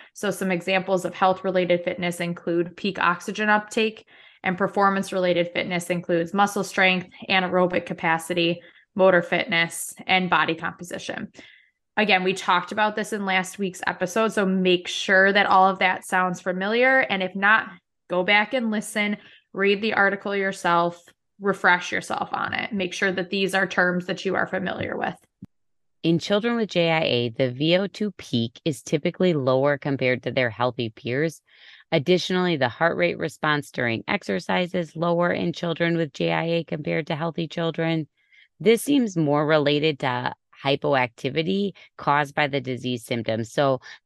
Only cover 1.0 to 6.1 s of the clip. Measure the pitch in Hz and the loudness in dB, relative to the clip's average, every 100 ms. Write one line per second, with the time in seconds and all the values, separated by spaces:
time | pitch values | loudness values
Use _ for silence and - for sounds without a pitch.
1 | 180 - 190 185 190 185 175 175 175 175 | -2 2 2 2 0 0 2 0 0 -4
2 | 175 175 175 175 - 170 175 - 202 185 | -4 -4 -4 -4 -2 -2 -2 -4 -6 0
3 | 175 175 - 196 214 214 208 - 220 214 | 0 0 -4 -4 2 2 0 -2 -2 -4
4 | - - - _ - 180 190 202 196 196 | -16 -20 -20 _ -6 -2 -2 2 2 2
5 | 190 196 180 170 175 170 - 175 175 175 | -2 0 2 2 0 -2 -2 -4 -2 -4
6 | 170 | 0